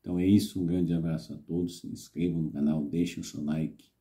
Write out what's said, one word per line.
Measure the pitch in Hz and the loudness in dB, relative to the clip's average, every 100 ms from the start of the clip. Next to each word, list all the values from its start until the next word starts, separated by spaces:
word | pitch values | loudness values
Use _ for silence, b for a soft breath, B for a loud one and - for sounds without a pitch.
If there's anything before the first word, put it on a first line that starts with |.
Então | - 90 | -2 0
é | 90 | 6
isso, | 101 - - | 6 6 -2
um | 87 | 0
grande | 90 85 | 2 2
abraço | 85 82 80 - | 2 0 -2 -6
a | 76 | -16
todos, | - 82 90 - | -6 -2 -2 -6
se | - | -12
inscrevam | - - - 87 82 | -12 -12 -2 -2 0
no | 78 | -2
canal, | 71 73 78 | 0 0 0
deixem | 73 82 85 - | 0 0 -2 -2
o | |
seu | - - | -10 -6
like | 73 78 80 - - _ | -4 -2 -2 -6 -20 _